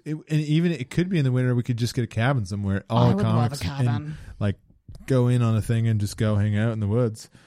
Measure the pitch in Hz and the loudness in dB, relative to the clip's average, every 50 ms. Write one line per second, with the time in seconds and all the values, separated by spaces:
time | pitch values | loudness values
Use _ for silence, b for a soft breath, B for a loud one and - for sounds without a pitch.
0 | - 151 156 151 - - 156 151 156 147 151 165 170 175 165 117 - - - 165 | -8 -8 -8 -8 -6 -2 -2 -2 0 2 2 2 2 2 0 -2 -6 -4 -2 -2
1 | 175 185 196 160 135 131 123 127 127 127 123 123 117 - 120 110 120 113 - 123 | 0 0 0 0 2 2 2 2 2 2 2 0 0 -2 -2 -2 -2 -2 -2 -2
2 | 117 - - 117 117 135 143 127 101 92 104 101 101 98 98 101 - - 117 120 | -4 -2 -2 0 0 2 0 0 -2 -4 -4 -4 -2 0 -2 -2 -2 0 2 4
3 | 120 - 190 196 208 110 113 - 113 110 - - - - - 139 123 117 113 147 | 4 4 4 2 2 2 2 2 2 0 -2 -4 -6 -4 -2 0 0 0 0 -2
4 | 151 151 156 B B B B B 101 101 95 - _ _ _ _ _ - - - | -4 -8 -10 B B B B B -2 -2 -2 -4 _ _ _ _ _ -20 -20 -10
5 | - - 135 127 120 123 123 123 120 113 113 107 98 - 117 113 113 113 110 101 | -4 0 2 2 4 4 2 2 2 2 2 0 0 0 0 0 2 2 0 0
6 | 104 101 - - 110 107 104 101 104 107 104 104 110 117 113 110 107 98 107 123 | 0 -2 -2 -2 0 0 2 2 2 2 2 0 0 0 -2 -2 -2 0 2 2
7 | 123 110 107 - - - b b b | 0 0 -2 -6 -14 -20 b b b